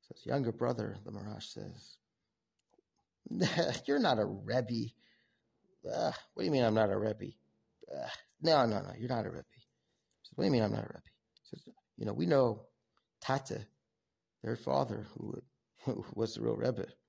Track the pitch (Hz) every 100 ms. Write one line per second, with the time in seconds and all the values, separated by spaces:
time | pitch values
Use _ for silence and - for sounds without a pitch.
0 | _ - - 139 120 - 123 120 107 104
1 | 104 101 101 107 - - 101 - - -
2 | _ _ _ _ _ _ _ _ _ _
3 | _ _ - - 180 - - - - 285
4 | 208 117 104 196 139 127 113 117 117 _
5 | _ _ _ _ _ _ _ _ - -
6 | - - - - 185 143 117 110 107 101
7 | 107 104 98 - _ _ _ _ - 67
8 | 62 - - _ 160 151 117 107 95 113
9 | 120 123 101 85 - _ _ _ _ _
10 | _ _ - - 196 131 90 107 107 -
11 | - _ _ _ - - - - _ -
12 | 107 113 170 143 123 104 - _ _ _
13 | _ _ - 135 - - 104 _ _ _
14 | _ _ _ _ 113 113 - 135 131 -
15 | - - 107 - - _ _ _ - 120
16 | - 101 113 - 113 110 123 107 92 -